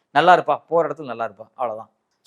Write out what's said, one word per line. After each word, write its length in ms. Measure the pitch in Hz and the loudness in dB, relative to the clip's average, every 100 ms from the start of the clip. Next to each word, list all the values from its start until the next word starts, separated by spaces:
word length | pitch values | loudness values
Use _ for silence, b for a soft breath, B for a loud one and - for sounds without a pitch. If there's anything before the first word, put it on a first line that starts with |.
| _ 143 | _ 2
நல்லா 200 | 170 170 | 4 4
இருப்பா, 200 | 151 139 - | 2 -4 -2
போற 140 | 165 | -2
இடத்துல 220 | 156 147 139 | -2 -6 -12
நல்லா 200 | 117 113 | -8 -10
இருப்பா, 220 | 101 110 - | -10 -20 -10
அவ்வளவுதான்." 340 | 123 110 110 _ _ _ | -8 -8 -14 _ _ _